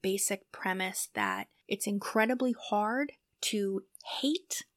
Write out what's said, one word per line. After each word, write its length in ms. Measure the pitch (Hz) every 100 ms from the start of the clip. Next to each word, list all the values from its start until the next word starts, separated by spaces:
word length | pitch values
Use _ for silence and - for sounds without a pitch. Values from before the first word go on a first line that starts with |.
basic 480 | 190 196 - 196 -
premise 580 | - 190 185 190 190 - -
that 320 | 98 - - _ -
it's 200 | 202 -
incredibly 640 | 202 - 220 220 254 254 233 -
hard 440 | 208 208 247 294 - _ _
to 400 | - 214 196 196 - - - -
hate 440 | 269 330 - - -